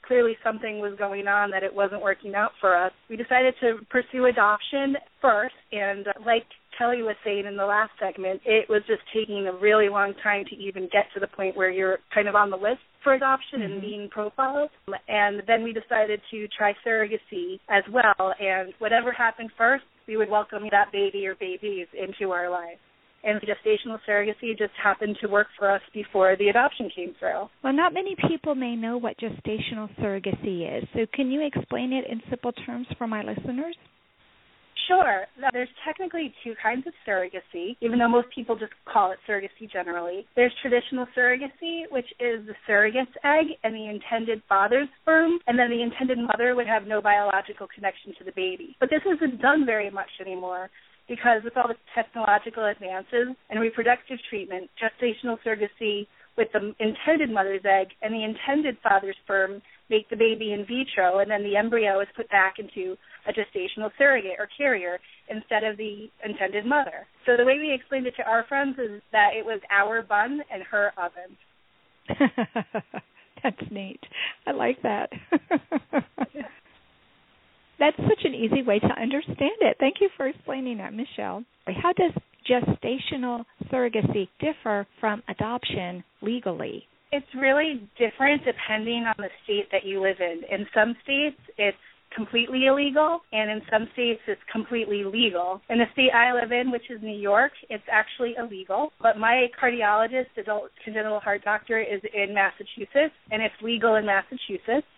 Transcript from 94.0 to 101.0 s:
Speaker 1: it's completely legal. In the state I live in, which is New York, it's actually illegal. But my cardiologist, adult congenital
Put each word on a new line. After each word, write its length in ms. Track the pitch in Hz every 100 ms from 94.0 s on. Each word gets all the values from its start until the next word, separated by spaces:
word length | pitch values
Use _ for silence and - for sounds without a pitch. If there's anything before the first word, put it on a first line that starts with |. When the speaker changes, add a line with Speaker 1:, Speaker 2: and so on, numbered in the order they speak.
| 240 220 -
Speaker 1:
it's 140 | 196 -
completely 520 | 226 214 233 214 202
legal. 580 | 196 214 233 175 180 190 _
In 80 | 240
the 80 | 240
state 180 | - 254
I 200 | 240 240
live 180 | 247 233
in, 200 | 240 254
which 180 | 240 -
is 120 | 233
New 160 | 214 208
York, 340 | 202 208 277 - -
it's 140 | 214 -
actually 460 | 247 - - 240 233
illegal. 520 | 233 196 190 196 302 _
But 160 | 226 220
my 300 | 220 254 240 240
cardiologist, 800 | 254 240 214 208 226 254 254 -
adult 340 | 214 208 - _
congenital 360 | - 220